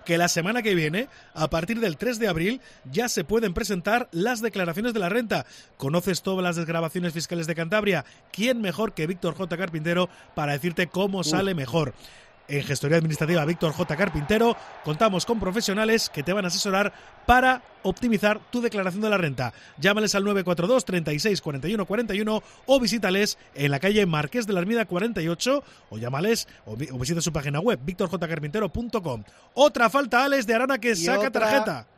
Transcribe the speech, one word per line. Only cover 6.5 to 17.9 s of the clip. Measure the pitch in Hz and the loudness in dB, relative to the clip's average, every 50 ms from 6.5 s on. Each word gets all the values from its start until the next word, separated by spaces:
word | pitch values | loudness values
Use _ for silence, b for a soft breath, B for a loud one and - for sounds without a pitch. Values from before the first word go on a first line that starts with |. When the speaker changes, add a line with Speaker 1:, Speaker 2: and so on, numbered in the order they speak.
| 165 | 0
Speaker 1:
desgravaciones | 170 165 156 165 165 165 156 - 180 175 175 160 | -2 -2 -2 -2 -2 -2 -2 -4 -4 -4 -4 -4
fiscales | 170 151 - 175 170 165 | -6 -6 -6 -6 -4 -4
de | 156 170 | -4 -4
Cantabria? | 165 165 165 202 214 208 208 185 151 B B B B B _ | -4 -2 0 0 0 2 2 0 0 B B B B B _
¿Quién | - 185 208 254 254 233 | -4 0 0 0 2 0
mejor | 214 185 - 196 220 220 | -2 -4 -2 -2 -4 -4
que | - - 156 | -2 -4 -4
Víctor | 160 196 180 - 170 151 | -4 -4 -2 -4 -4 -4
J. | 160 190 170 175 | -4 -6 -6 -4
Carpintero | 165 190 180 165 160 151 170 175 180 185 180 B B B B - | -6 -4 -6 -4 -4 -2 0 2 2 0 0 B B B B -6
para | 170 151 143 | -4 -2 -2
decirte | 143 139 - 175 160 202 180 | -2 -2 -2 -2 0 0 -2
cómo | - - 175 196 202 196 185 | 0 0 -2 0 0 0 -2
Speaker 2:
Uf. | 170 151 | 0 0
Speaker 1:
sale | 160 185 196 196 185 | 2 2 2 0 -2
mejor? | 156 135 123 131 165 151 123 - B B B B B B B B B _ | -2 -4 0 0 0 0 0 -6 B B B B B B B B B _
En | - 143 143 | -4 -4 -4
Gestoría | 131 135 143 - - 143 160 170 | -2 -2 -4 -2 2 2 4 4
Administrativa | 165 160 151 - 160 151 175 165 147 | 4 2 0 0 0 2 2 2 2
Víctor | 151 175 - - 156 | 0 0 0 0 -2
J. | 147 156 180 - 156 | 0 -2 -4 -4 0
Carpintero | 143 202 196 147 151 147 - 208 220 233 233 226 B B B B B - | 0 0 0 0 -4 0 0 2 4 4 2 2 B B B B B -6
contamos | 151 151 156 226 220 185 175 - | -6 0 2 2 2 2 0 0
con | - 233 220 | 0 -2 0
profesionales | 185 185 185 233 226 - 190 208 220 220 226 220 - - | -2 -2 -2 -2 -2 0 0 0 2 2 2 2 0 -2
que | - 151 | -4 -4
te | 139 175 185 | -2 -2 -2
van | 208 190 | 0 0
a | 180 | -2
asesorar | 160 - - 202 190 196 202 202 B B B B B B - | -2 -2 -2 0 2 2 0 0 B B B B B B 4
para | - 240 254 254 254 254 254 - - - - | 6 6 6 6 4 2 2 -4 -18 -20 -4
optimizar | - 190 | -4 -4